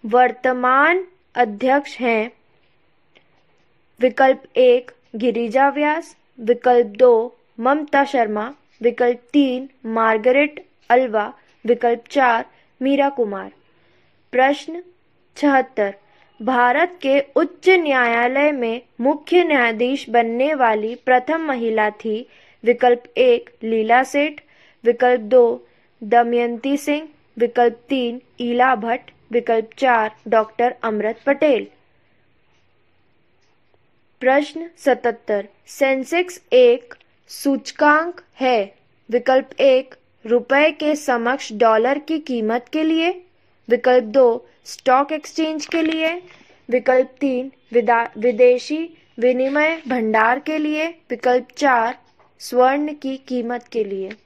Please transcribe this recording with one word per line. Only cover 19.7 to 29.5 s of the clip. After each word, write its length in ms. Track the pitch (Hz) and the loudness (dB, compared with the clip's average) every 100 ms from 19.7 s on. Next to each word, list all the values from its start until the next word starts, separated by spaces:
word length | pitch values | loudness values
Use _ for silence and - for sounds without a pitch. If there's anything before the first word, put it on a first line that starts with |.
| 220 247 269 - | 0 -2 -2 0
बनने 440 | 233 233 233 277 | 0 0 0 -2
वाली 420 | 302 240 214 214 240 | 2 0 0 -4 -8
प्रथम 460 | - 254 254 320 | 0 0 0 -6
महिला 480 | 320 254 233 220 214 | -4 -4 -2 -2 -2
थी, 380 | 208 226 214 247 _ _ _ | -4 -8 -8 -10 _ _ _
विकल्प 400 | 220 240 247 240 - - | -2 2 2 2 -2 0
एक 320 | 254 233 - _ | 2 2 -2 _
लीला 400 | 226 226 220 240 | -4 -2 2 2
सेठ, 380 | 262 285 294 294 _ _ _ _ | 2 -2 -4 -6 _ _ _ _
विकल्प 380 | 226 233 247 247 | -2 2 2 0
दो 460 | 214 247 233 247 _ _ _ _ | 2 4 4 0 _ _ _ _
दमयंती 720 | 214 240 240 240 240 233 277 285 | 0 2 2 0 -2 -4 -4 -4
सिंह, 320 | - 294 311 _ _ - | -2 -4 -6 _ _ -4
विकल्प 480 | 233 233 240 226 _ | -2 2 0 0 _
तीन 320 | 269 240 240 _ _ | -4 -4 -8 _ _
ईला 340 | 240 240 254 247 | -6 0 2 0
भट्ट, 360 | 226 247 - _ _ | -4 -6 -8 _ _
विकल्प 380 | 240 240 | -4 0